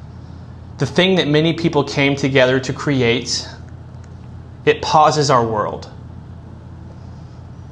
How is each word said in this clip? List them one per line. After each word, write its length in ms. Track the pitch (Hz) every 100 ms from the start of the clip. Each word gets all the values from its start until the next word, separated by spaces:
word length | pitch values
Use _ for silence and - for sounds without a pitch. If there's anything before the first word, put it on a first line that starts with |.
| - - - - - - - -
the 80 | 135
thing 300 | - 185 185
that 100 | 139
many 280 | 151 165
people 320 | 160 165 147 135
came 320 | 143 139 139
together 420 | 139 131 127 131
to 140 | 131
create, 760 | 127 151 131 117 123 117 - - - - - - - - - - - - - 151
it 160 | -
pauses 480 | - 156 151 147 139
our 180 | 127 117
world. 380 | 107 90 - - - - - - - - - - - - - - - - - - - -